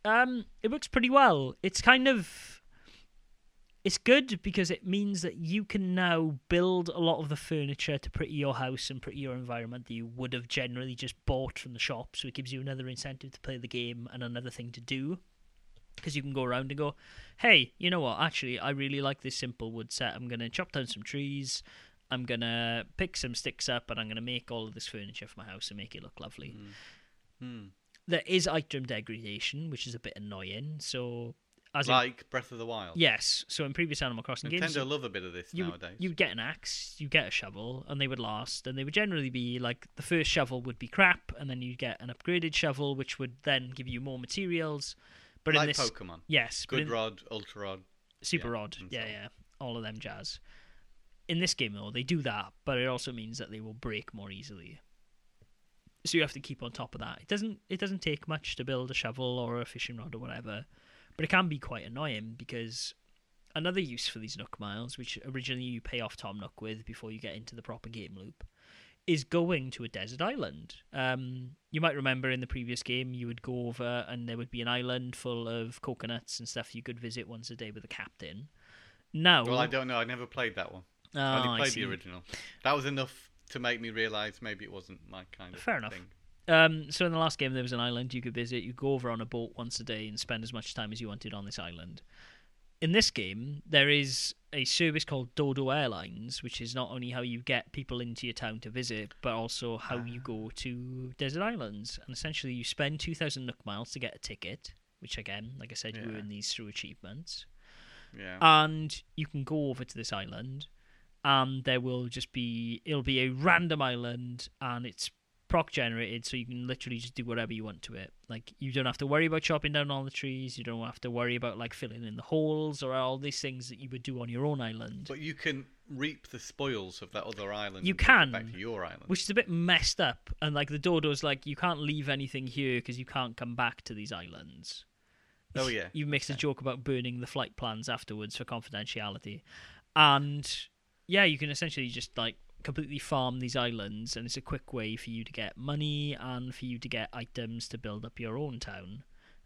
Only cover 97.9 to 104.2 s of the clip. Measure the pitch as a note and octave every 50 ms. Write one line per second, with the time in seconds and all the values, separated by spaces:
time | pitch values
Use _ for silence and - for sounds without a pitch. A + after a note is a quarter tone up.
97.9 | C3 B2 B2 A#2+ A#2 - - B2 A#2 - - A2 A2 A2 - A2 G#2+ B2+ B2+ A#2
98.9 | A#2 G#2+ G#2+ G2+ - - - C3 A2+ A2+ A2+ A#2 - - B2+ A#2+ A2+ A2 - -
99.9 | B2+ A#2+ A#2+ A#2+ A#2+ B2 C3 - A#2 A2 G#2+ A2+ - - - C3 B2 B2 B2 B2+
100.9 | B2+ B2+ B2+ B2+ B2+ - C#3+ C3+ C#3 E3 G3 A3 A#3+ G3+ C3 G#2+ G#2 G#2 G#2+ B2
101.9 | - - - - B2+ - - D#3 D#3 - - C3 B2 B2 A#2 - - - D3 C#3+
102.9 | D3+ D3+ - - E3 - E3 D3 - C3+ C3 B2 A2+ - - A2 G2+ G2+ A#2+ -
103.9 | - - - A2+ - -